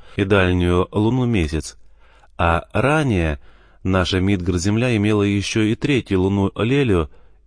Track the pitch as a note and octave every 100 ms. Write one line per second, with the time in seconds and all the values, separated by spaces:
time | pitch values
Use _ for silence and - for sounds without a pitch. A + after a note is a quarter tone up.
0 | - - G2 G2+ F#2 F2+ F2 F2+ F2+ -
1 | G#2+ B2+ B2 A2 D#2 D#2 - - - -
2 | - - - - F2 E2+ - G2+ B2+ D#3
3 | C#3+ G2 E2 D2 - - - - F#2 F#2
4 | F2 F#2+ F#2+ G2+ F2 F2+ F2+ G#2+ B2+ A2+
5 | G#2 G#2+ G2+ G2+ F#2+ A2+ G#2+ A2+ C#3+ C3+
6 | - F#2+ F#2 G2+ G2 - A2 C#3 C3 F#2
7 | D2+ - - -